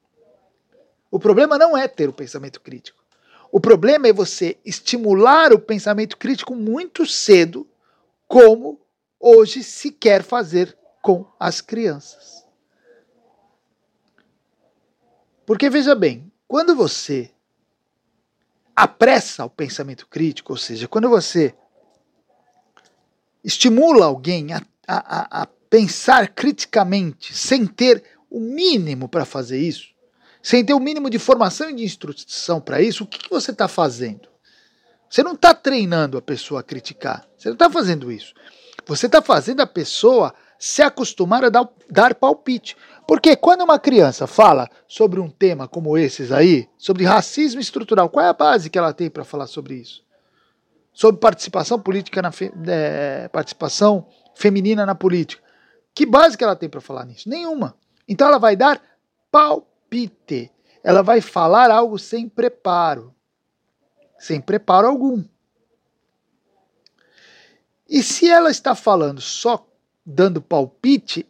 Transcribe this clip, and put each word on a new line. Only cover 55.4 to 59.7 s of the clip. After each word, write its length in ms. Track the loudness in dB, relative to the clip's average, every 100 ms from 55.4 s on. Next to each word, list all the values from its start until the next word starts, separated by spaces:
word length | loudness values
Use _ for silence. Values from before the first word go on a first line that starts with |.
| _ _ _ _ _
Que 100 | -4
base 320 | 2 4 4 2
que 80 |
ela 120 | -4 -4
tem 120 | -8
pra 120 | -14
falar 240 | -16 -16
nisso? 240 | -16 -18 -12
Nenhuma. 480 | -10 -10 -8 -10 -12 _ _ -12
Então 200 | 0 2
ela 120 | 4
vai 180 | 2 2
dar 240 | 0 0 _ _ _ _ _
palpite. 1200 | 2 2 0 -8